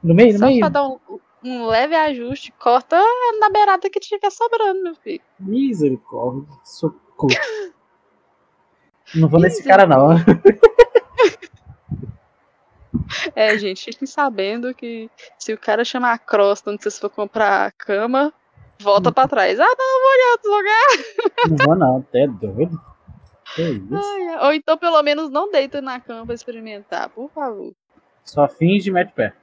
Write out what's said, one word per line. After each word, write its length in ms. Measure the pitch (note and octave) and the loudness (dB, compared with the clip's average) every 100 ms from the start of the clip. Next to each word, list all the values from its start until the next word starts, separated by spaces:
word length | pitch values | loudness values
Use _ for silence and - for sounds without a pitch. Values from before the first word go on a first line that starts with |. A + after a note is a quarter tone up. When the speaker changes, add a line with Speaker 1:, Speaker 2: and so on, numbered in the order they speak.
Speaker 1:
No 100 | E3+ | 2
meio, 200 | E3 A#3+ | 6 6
no 60 | G#3 | 6
Speaker 2:
Só 60 | A#3+ | 4
Speaker 1:
meio? 140 | B3+ | 4
Speaker 2:
pra 100 | - | 2
dar 180 | C#4+ C#4 | 0 -4
um, 120 | C4 _ F#4+ _ _ | -6 _ -20 _ _
um 220 | B3+ B3 A#3 | -14 -8 -2
leve 300 | A3+ C#4+ E4 | 0 0 0
ajuste, 560 | D#4 C4 A#3+ C#4 - | -2 -4 -8 -12 -14
corta 480 | _ - B3 - E4 G#4+ B4 B4 A4 | _ 0 0 2 2 2 2 -2 0
na 100 | G#4+ | 0
beirada 400 | G4+ G#4 F#4+ G4 | 2 2 2 -2
que 100 | G4 | -8
tiver 300 | - G#4 G4+ | -8 -6 -6
sobrando, 540 | - A#4 A4+ G#4 F#4+ | -4 -4 0 -2 -2
meu 120 | F4+ D#4+ | -6 -10
filho. 260 | A3+ F#3 _ _ | -12 -14 _ _
Speaker 1:
Misericórdia, 1080 | F#3+ A#3 C#4 G#3 D3 C3 _ A#2+ B2 C3+ C#3+ - | -6 -2 -2 0 -2 -2 _ -8 -8 -8 -14 -20
socorro. 720 | - - D#3+ - _ _ - - C#5 A4 F#4+ _ _ _ _ _ _ _ _ _ _ _ _ _ _ D#3+ | -20 -8 -8 -8 _ _ -2 -2 -4 -10 -12 _ _ _ _ _ _ _ _ _ _ _ _ _ _ 0
Não 120 | D#3+ | 2
vou 120 | D#3+ | 4
nesse 240 | F#3 A4+ | 2 0
Speaker 2:
Misericórdia. 240 | - F#3+ F#3+ | 4 6 8
Speaker 1:
cara, 0 | |
não. 220 | C3+ C#3+ E3 | 6 6 6
<laughs> 60 | E3+ - - - A4+ - A#4+ A#4+ - - A4 - - _ _ - _ - - - _ _ _ _ _ _ _ A#3 - - F4 - | 4 6 4 6 4 8 6 6 -2 0 0 0 -20 _ _ -20 _ -14 -12 -20 _ _ _ _ _ _ _ -10 -8 -10 -10 -2
Speaker 2:
É, 220 | A3 G#3+ | -2 -2
gente, 260 | G3+ F#3+ - | -4 -8 -14
fiquem 220 | A3+ C4+ | -12 -10
sabendo 680 | - C#4 G#3 F#3+ A#3 B3 | -4 -4 -2 -6 -6 -10
que 360 | B3+ A#3+ A#3 A3 _ - _ | -10 -14 -14 -16 _ -20 _
se 160 | - | -12
o 40 | A3 | -8
cara 260 | - G#3+ A#3 | -4 -2 -2
chamar 280 | B3+ B3 | -4 -2
a 40 | A#3 | -4
crosta 540 | - G#3+ G3+ G3+ - | -2 0 2 0 -6
onde 100 | G#3 | -8
vocês 160 | G#3 - | -8 -8
for 100 | G#3 | -12
comprar 560 | - G3+ A3 G#3 G3 G3+ | -8 -10 -2 0 0 -2
a 40 | |
cama, 600 | _ - G3+ A3+ C4 D4 _ _ _ - _ | _ -6 -4 -2 -2 -2 _ _ _ -20 _
volta 300 | G3+ G3+ F#3+ | 0 2 2
Speaker 1:
Hum. 40 | |
Speaker 2:
pra 140 | B3 C4 | 2 0
trás. 320 | B3 F#3 G#3 | 2 0 2
"Ah, 60 | F#4 | 2
não, 300 | B4+ C5 C5 | 2 0 2
eu 60 | |
vou 140 | C5 C5+ | 4 4
em 160 | B4+ | 2
outro 200 | A#4+ G#4 | 0 0
lugar." 360 | G#4 G4 A4 C#5 A4+ - - A4+ - A#4 | -2 0 2 2 2 -2 -4 -4 -2 -2
<laughs> 40 | |
Speaker 1:
Não 80 | D3+ C3+ | 2 2
vou 100 | F3+ | 2
não, 220 | C#3+ C3 | 2 0
até 240 | B2+ B2 | -2 -2
é 40 | C#3 | -2
doido. 540 | G2+ G#2 G2+ E3+ E3 - - _ - _ _ - - | -2 -10 -6 -6 -6 -16 -20 _ -20 _ _ -18 -8
Que 60 | E3 | -6
isso? 260 | A2+ F#2+ G4 | -8 -8 -8
Speaker 2:
Ai, 320 | G4+ G4+ F4 | -6 -8 -10
ai. 160 | E4 C#4 | -2 0
Ou 60 | |
então, 240 | D4+ D4 D#4+ | 0 -2 -2
pelo 240 | E4+ D#4+ | 0 0
menos, 260 | D4 D4 D#4+ | 0 -4 -4
não 220 | C#4 G4+ | -6 -2
deita 300 | F4 C4+ C#4+ | -2 -2 -8
na 180 | C4+ B3+ | -10 -14
cama 260 | _ A3+ A#3 | _ -18 -12
pra 80 | A#3 | -14
experimentar, 720 | - A3+ A3 G#3 G3+ - - | -12 -16 -16 -18 -12 -10 -10
por 200 | - C#4 | -12 -16
favor. 420 | - C#4 G#3 - F#3 _ _ _ _ | -10 -10 -10 -16 _ _ _ _ _
Speaker 1:
Só 240 | - - C#3+ | -10 -2 -2
finge 420 | - E3 G3+ F#3+ | 0 0 0 0
e 40 | |
mete 180 | F3+ F#3+ | -2 -4
o 20 | |
pé. 200 | - G#2+ _ | -4 -6 _